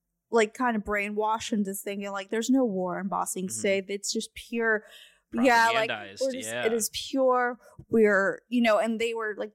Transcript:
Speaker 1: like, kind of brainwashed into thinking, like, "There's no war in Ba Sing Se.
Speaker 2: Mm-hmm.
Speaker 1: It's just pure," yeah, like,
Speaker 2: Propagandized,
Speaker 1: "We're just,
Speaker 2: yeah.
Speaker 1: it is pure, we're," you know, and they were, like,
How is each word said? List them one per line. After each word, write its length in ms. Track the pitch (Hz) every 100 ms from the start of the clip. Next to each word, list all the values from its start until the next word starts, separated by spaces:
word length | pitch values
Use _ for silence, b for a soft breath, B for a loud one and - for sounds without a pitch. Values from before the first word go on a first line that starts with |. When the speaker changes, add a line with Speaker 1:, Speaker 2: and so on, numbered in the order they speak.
| _ _ -
Speaker 1:
like, 240 | 226 214
kind 220 | - 247 220
of 80 |
brainwashed 720 | 208 208 202 208 214 220 -
into 200 | 208 196
thinking, 380 | 196 208 202 202
like, 180 | 196 190
"There's 200 | 226 233
no 160 | 269 247
war 340 | 185 180 175
in 80 | 190
Ba 180 | 180 180
Sing 240 | 190 185
Se. 320 | - 202 196
Speaker 2:
Mm-hmm. 100 | 196
Speaker 1:
It's 200 | 202 -
just 220 | 226 -
pure," 500 | - - 233 226 214 b b b b b
yeah, 360 | 233 254 233 226
like, 160 | 226 220
Speaker 2:
Propagandized, 320 | 117 196 -
Speaker 1:
"We're 100 | 262
just, 160 | 254 220
Speaker 2:
yeah. 160 | 233 226
Speaker 1:
it 80 |
is 160 | 226 202
pure, 640 | - - 269 262 247 247 254 b b -
we're," 520 | 226 208 196 190 - -
you 120 | 240
know, 160 | 233 208
and 220 | 220 220
they 140 | 233
were, 220 | 226 214 196
like, 140 | 208